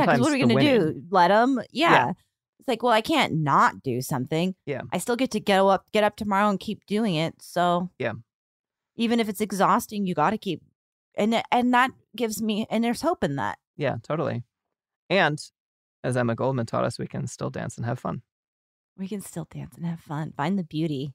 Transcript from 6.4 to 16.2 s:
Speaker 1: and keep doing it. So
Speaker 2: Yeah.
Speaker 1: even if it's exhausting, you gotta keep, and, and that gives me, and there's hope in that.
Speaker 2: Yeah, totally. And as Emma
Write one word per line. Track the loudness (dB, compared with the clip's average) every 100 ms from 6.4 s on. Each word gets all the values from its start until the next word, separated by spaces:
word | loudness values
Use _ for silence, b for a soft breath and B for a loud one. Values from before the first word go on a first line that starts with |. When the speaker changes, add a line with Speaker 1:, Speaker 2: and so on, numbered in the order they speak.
| 2
Speaker 1:
and | 0
keep | -6 -10 -4
doing | -2 0 0
it. | -2 -6
So | -6 0 2 2 -2 -6
Speaker 2:
Yeah. | -6 -6 -14 _ _ _ _ _ _ -4
Speaker 1:
even | 0 0
if | 0
it's | -2
exhausting, | -4 2 4 2 0 -4 -2
you | 0
gotta | 0 0
keep, | -4 -8 _ _ _ _ _ -2
and, | 0 0 2
and | 2 4
that | 2 2 -2 _ -6
gives | -6 -4
me, | -4 -4 -2
and | -2
there's | -2 -2
hope | -2 -2
in | -2 -2
that. | -4 -6 _ -6
Speaker 2:
Yeah, | -4 -4
totally. | -4 -4 -2 -4 -8 _ _ _ _ _ -2
And | 2 2 0 -10 _ _ _ _ _
as | -4
Emma | 0